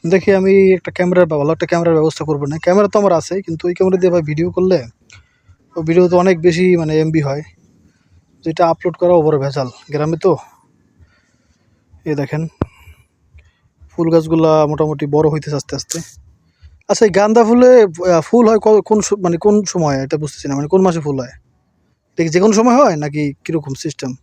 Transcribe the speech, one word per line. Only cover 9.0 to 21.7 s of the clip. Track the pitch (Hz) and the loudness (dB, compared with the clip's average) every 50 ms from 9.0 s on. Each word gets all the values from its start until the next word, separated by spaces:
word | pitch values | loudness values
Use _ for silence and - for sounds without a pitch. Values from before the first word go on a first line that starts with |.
| 180 175 180 | 0 2 2
বড় | 170 151 156 156 139 | 4 2 2 0 -2
ভেজাল | 139 139 131 147 131 127 - - _ - | -4 -4 -6 -6 -8 -8 -10 -18 _ -10
গ্রামে | 147 143 151 156 165 | -6 -4 -4 -4 -4
তো। | 160 - 190 156 - - _ _ _ _ _ _ _ _ _ _ _ - _ _ _ _ _ _ _ _ _ _ _ _ _ _ _ _ _ _ _ _ | -2 0 -2 -2 -2 -6 _ _ _ _ _ _ _ _ _ _ _ -20 _ _ _ _ _ _ _ _ _ _ _ _ _ _ _ _ _ _ _ _
এই | 165 151 | -6 -6
দেখেন | 143 139 - - 151 165 156 _ _ - - _ _ _ - - _ _ _ _ _ _ _ _ - _ _ _ _ _ _ _ _ - _ | -6 -6 -6 -6 -8 -8 -8 _ _ -8 -8 _ _ _ -20 -20 _ _ _ _ _ _ _ _ -20 _ _ _ _ _ _ _ _ -20 _
ফুল | _ - 165 165 | _ -4 -2 2
গাছগুলা | 165 165 156 160 165 160 160 160 156 156 151 | 2 2 2 2 0 2 2 2 4 2 2
মোটামুটি | 147 151 147 156 156 151 143 147 | 0 0 -2 -2 -4 -2 -6 -6
বড় | 143 143 151 156 151 | -2 0 0 0 0
হইতেছে | 151 151 - 151 147 | -2 -4 -8 -8 -8
আস্তে | 139 - - 143 | -8 -8 -8 -12
আস্তে। | 139 - _ - 170 165 - _ - _ _ _ _ _ _ _ _ - - _ _ _ | -12 -10 _ -12 -12 -12 -16 _ -20 _ _ _ _ _ _ _ _ -20 -20 _ _ _
আচ্ছা, | - 202 - 233 | -6 0 2 2
এই | 208 | 2
গাঁদা | 165 190 202 214 220 240 226 | 2 2 0 2 4 2 4
ফুলে, | 214 233 247 247 254 254 240 214 | 4 4 4 6 6 8 6 6
আহ, | 190 156 175 180 185 175 165 | 4 0 -4 0 0 0 0
ফুল | 151 - - 240 233 | 0 0 0 2 4
হয় | 214 226 214 | 4 2 2
ক-, | - 220 214 208 | 2 4 2 2
কোন | 180 - 220 214 | 2 0 -2 -2
স-, | 190 - 202 | 0 -2 -4
মানে | 208 180 175 170 | -4 -2 -4 -4
কোন | 160 - 208 208 208 196 | 0 0 2 2 2 -2
সময়, | - - 180 160 147 139 135 135 | -2 -4 -2 -2 -2 -2 -4 -4
এটা | 135 175 | -6 -6
বুঝতেছি | 151 151 139 - - - | -6 -6 -10 -12 -12 -10
না, | 143 139 | -8 -6
মানে | 139 147 | -6 -4
কোন | 147 190 190 | -2 0 2
মাসে | 190 185 165 165 | 2 2 0 -2
ফুল | 143 147 139 131 | -6 -6 -6 -6
হয়? | 123 123 - - _ _ _ _ _ _ | -8 -12 -16 -20 _ _ _ _ _ _